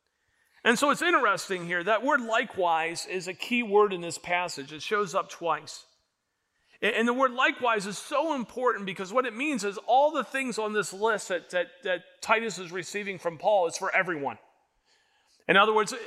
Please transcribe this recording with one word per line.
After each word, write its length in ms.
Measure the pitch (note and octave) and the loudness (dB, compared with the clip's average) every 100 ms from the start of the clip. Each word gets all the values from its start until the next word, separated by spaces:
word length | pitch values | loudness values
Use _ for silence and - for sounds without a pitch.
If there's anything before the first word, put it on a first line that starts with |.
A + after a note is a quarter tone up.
| _ _ _ _ _ _ | _ _ _ _ _ _
And 140 | - A#3+ | 2 4
so 120 | D4 | 4
it's 140 | B3+ | 2
interesting 640 | E4+ E4 A3+ F#3 - F3+ E3+ | 4 4 4 2 -2 -4 -2
here. 180 | F3 | -2
That 200 | F3 A3 | 0 0
word 160 | C4 C#4+ | 2 0
likewise 840 | A3+ A3+ A3+ F#3+ F3 D#3+ E3 E3+ - | 2 0 -2 0 2 2 0 -6 -6
is 220 | F#3 F3 | -8 -8
a 60 | |
key 300 | F3+ - A#3+ | -8 -2 -2
word 300 | A3+ G3+ G#3 | 4 4 4
in 80 | F#3 | 2
this 160 | E3+ D#3 | -6 -8
passage. 560 | E3+ F3+ F3+ - C3+ | -2 -2 -2 -6 -10
It 80 | D3+ | -10
shows 340 | - G#3 G3 F#3 | -4 -2 0 -2
up 140 | F#3 | -4
twice. 560 | - E3+ D3+ D3+ - - _ _ _ _ _ _ _ _ - | -6 -2 -2 -4 -20 -20 _ _ _ _ _ _ _ _ -4
A-, 160 | G3+ G#3 | -2 0
and 100 | A#3+ | 0
the 60 | |
word 180 | B3 C4 | 2 0
likewise 540 | B3 D4 C4+ A#3+ A3 F#3+ | 2 0 2 0 0 -2
is 120 | F#3+ | -10
so 360 | - C#4+ D#4+ | -2 -2 0
important 520 | C#4+ A3 A#3+ B3 G#3+ G3 | -2 -6 0 0 0 -6
because 280 | F#3 F#3 | -8 -2
what 120 | A#3+ B3+ | -2 -2
it 100 | G#3+ | -2
means 280 | D4+ B3+ | -4 -2
is 140 | G3+ G3 - | -4 -6 2
all 240 | B3+ D4 | 4 4
the 140 | D4+ - | 0 -4
things 340 | C4+ C4 G#3+ | -4 -4 -4
on 140 | G#3+ | -2
this 180 | G#3+ F3 | -2 -4
list 380 | F#3+ A3 G#3 - | -2 -2 -2 -2
that, 220 | F3 - | -6 -2
that, 160 | F3+ F3 - | -4 -4 -6
that 180 | G3 F3+ - - | -4 -4 -6 -8
Titus 380 | - A3+ A3+ E3+ | 2 2 2 -8
is 120 | F3 | -10
receiving 460 | F3+ - G3+ G3+ F#3 | -10 -8 -8 -8 -6
from 200 | E3+ D#3+ | -6 -2
Paul 300 | G3 G3+ E3+ | 2 4 2
is 100 | - | -2
for 180 | F#3+ D#3 | -2 0
everyone. 440 | F#3 D#3 C3 G#2+ _ _ _ _ _ _ _ _ _ _ - | 0 -2 -4 -8 _ _ _ _ _ _ _ _ _ _ 4
In 80 | F#3 | 6
other 180 | G#3+ | 6
words, 200 | G#3+ G#3 A#3+ | 4 0 -4